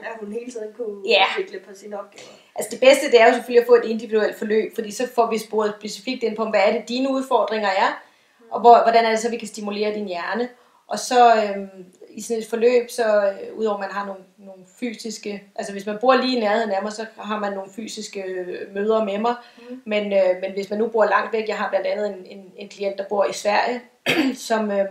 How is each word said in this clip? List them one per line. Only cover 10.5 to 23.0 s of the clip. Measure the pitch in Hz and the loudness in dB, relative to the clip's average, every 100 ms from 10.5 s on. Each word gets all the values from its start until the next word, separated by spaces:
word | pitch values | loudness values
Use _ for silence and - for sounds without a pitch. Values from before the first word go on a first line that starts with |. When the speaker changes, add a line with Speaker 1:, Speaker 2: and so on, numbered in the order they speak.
| - _ _ - | -8 _ _ -10
Speaker 2:
Og | 208 | -8
så, | - 247 240 220 | 0 6 8 6
øhm, | 208 202 196 190 180 _ - | 2 -4 -10 -16 -20 _ -20
i | - | -16
sådan | 208 226 | -6 -6
et | 220 | -4
forløb, | 226 233 247 233 | 2 4 4 0
så, | - 220 208 202 | -2 2 2 2
øh, | 196 - - | -2 -12 -4
udover | 220 196 | -2 -2
at | |
man | 196 | -4
har | 196 202 | -8 -8
nogle, | 190 185 _ | -12 -16 _
nogle | 196 185 180 _ | -20 -20 -20 _
fysiske, | 247 214 226 208 214 202 - - | -8 -8 -12 -10 -10 -12 -12 -12
altså | 202 | -10
hvis | 196 196 | -8 -8
man | 208 | 0
bor | 254 254 | 4 4
lige | 254 247 | 4 0
i | |
nærheden | 214 220 220 | 2 0 0
af | 196 | -2
mig, | 208 | -4
så | 214 220 - | -8 -12 -12
har | 202 214 | -8 -4
man | 202 | -4
nogle | 196 196 | -6 -10
fysiske, | 214 214 - 208 202 | -14 -12 -12 -12 -10
øh, | 190 185 180 - - | -8 -8 -8 -10 -10
møder | 196 208 220 | -4 0 0
med | 208 202 | 0 -2
mig. | 233 240 - - 240 | -2 -4 -10 -20 -18
Speaker 1:
Mm. | 254 220 | -16 -4
Speaker 2:
Men, | 214 202 | -2 2
øh, | 196 185 180 | 2 4 2
men | 190 | -4
hvis | 196 190 | -6 -6
man | 208 | -2
nu | 226 | 0
bor | 226 208 | 2 4
langt | 196 - | 2 0
væk, | 220 214 | -4 -4
jeg | 196 | -4
har | 202 | -2
blandt | 190 185 | -2 -2
andet | 202 208 | -2 -4
en, | 190 185 | -6 -14
en, | 202 185 190 | -18 -20 -18
en | 202 | -18
klient, | 196 196 | -6 -6
der | 196 | -6